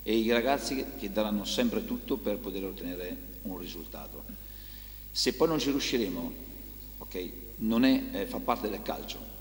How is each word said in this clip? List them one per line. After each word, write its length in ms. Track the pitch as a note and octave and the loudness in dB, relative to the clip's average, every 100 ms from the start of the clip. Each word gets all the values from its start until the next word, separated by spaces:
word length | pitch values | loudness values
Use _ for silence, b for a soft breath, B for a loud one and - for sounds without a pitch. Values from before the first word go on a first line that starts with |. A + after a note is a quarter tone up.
e 100 | - | 4
i 160 | A2+ A2+ | 4 6
ragazzi 460 | A#2+ B2 C#3 - C3+ | 6 6 2 2 -2
che, 100 | - - | -2 -4
che 100 | G2+ | -2
daranno 360 | G2 G#2+ G#2 G2 | 2 2 2 0
sempre 400 | - A#2+ A2 G#2 | 2 4 2 0
tutto 320 | A#2+ - C3 | -4 0 0
per 200 | G#2+ G2+ | 0 -2
poter 260 | G#2 F#2+ F#2+ | -2 -4 -4
ottenere 520 | F#2 F2 F2 F2+ C3+ - - | -4 -6 -6 -6 -8 -10 -10
un 140 | G#2 F2+ | -8 -6
risultato. 680 | F2 E2+ D#2+ D2+ C#2 - - - B B B B B B B | -8 -10 -10 -10 -10 -12 -12 -12 B B B B B B B
Se 220 | - B2+ - | 0 2 6
poi 120 | E3 | 6
non 120 | D#3 | 6
ci 100 | C#3 | 4
riusciremo, 640 | C#3 - B2+ G2+ E2+ E2+ - - - - - - - | 2 4 4 2 0 -4 -6 -12 -14 -14 -14 -14 -14
ok, 320 | F2 F#2 F2 F2 - - | -8 -6 -6 -8 -12 -2
non 260 | A2 A2+ C3 | 2 6 8
è, 240 | C3 - | 6 2
eh, 140 | G2 G2 | -2 -2
fa 140 | A2+ | -2
parte 300 | - A#2 G#2+ | 0 0 0
del 120 | F#2+ | -2
calcio 560 | - - C#2+ - - - | -4 -4 -4 -8 -10 -14